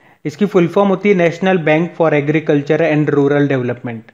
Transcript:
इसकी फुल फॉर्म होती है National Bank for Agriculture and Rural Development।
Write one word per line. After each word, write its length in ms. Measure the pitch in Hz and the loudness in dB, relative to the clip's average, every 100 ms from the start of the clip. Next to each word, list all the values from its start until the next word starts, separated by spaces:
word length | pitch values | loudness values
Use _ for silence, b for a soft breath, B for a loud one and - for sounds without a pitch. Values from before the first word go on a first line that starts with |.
| b b 151 | b b -12
इसकी 200 | - 202 | -4 0
फुल 220 | 190 170 | 2 2
फॉर्म 220 | 202 202 | 2 0
होती 240 | 185 208 | 0 0
है 180 | 190 170 | 2 2
National 340 | 147 185 185 151 | 0 0 0 2
Bank 220 | 156 175 - | 0 0 -2
for 240 | 160 147 143 | 0 0 0
Agriculture 560 | 156 160 147 143 156 | -2 0 -2 0 0
and 280 | 165 151 151 143 | 0 0 0 0
Rural 320 | 139 143 143 | 2 0 0
Development। 520 | 135 123 120 123 113 - | -2 -4 -6 -10 -12 -16